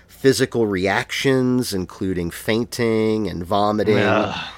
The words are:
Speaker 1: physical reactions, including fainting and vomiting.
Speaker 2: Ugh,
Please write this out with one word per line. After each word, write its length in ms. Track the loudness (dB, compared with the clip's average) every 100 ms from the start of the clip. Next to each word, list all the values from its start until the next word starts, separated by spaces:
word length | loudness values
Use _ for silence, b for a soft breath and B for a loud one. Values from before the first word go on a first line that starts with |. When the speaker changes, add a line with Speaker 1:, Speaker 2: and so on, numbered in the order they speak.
| B
Speaker 1:
physical 600 | 0 2 4 2 0 0
reactions, 1040 | 2 0 0 -2 -2 2 2 2 0 0
including 560 | -4 -6 -6 -4 -2 -4
fainting 960 | -6 -2 -2 -2 -2 0 0 0 0 -2
and 160 | -6
vomiting. 540 | -2 0 2 2 2 2
Speaker 2:
Ugh, 520 | 2 2 0 -6 -10